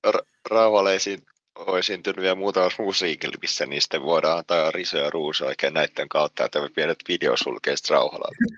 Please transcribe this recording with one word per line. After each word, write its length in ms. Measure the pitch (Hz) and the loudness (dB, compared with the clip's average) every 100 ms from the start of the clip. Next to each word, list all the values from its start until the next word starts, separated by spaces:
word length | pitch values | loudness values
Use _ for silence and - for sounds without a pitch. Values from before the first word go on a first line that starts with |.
| 104 95 | 2 2
Ra-, 100 | - _ - | 0 _ -2
Rauhala 420 | 113 110 104 98 | 4 6 6 4
esiin-, 320 | 95 101 98 _ _ _ - | 2 0 -6 _ _ _ -10
on 240 | 90 92 | -2 0
esiintynyt 420 | 92 95 98 95 | 0 -2 -4 -2
vielä 140 | 92 95 | 0 0
muutamassa 480 | 98 95 90 - | 0 2 2 0
muussa 220 | 104 95 90 | -2 -2 -2
inklipissä, 600 | 76 - - - - 69 | -2 -6 -6 -6 -4 -4
niin 160 | 71 | -2
sitten 200 | - 80 | -2 -2
voidaan 360 | 69 82 78 85 | 0 2 2 0
antaa 340 | - 87 80 | 0 0 2
risoja 320 | 80 87 80 | -2 -4 -2
ja 60 | 71 | -2
ruusuja 380 | 82 76 - 69 | -2 -2 -2 -4
oikein 260 | 67 69 | -2 -2
näitten 360 | 78 73 - 71 | 0 -2 -2 -4
kautta, 360 | 76 73 - - | 0 0 0 -2
että 160 | 76 | -2
me 80 | 71 - | -4 -2
pienet 220 | 78 80 - | -2 -2 -4
videosulkeiset 840 | 87 73 62 71 58 - 71 - | -2 0 0 -2 -4 -4 -4 2
Rauhalalta. 480 | 73 65 - - - 233 | 2 2 -2 -6 -2 -2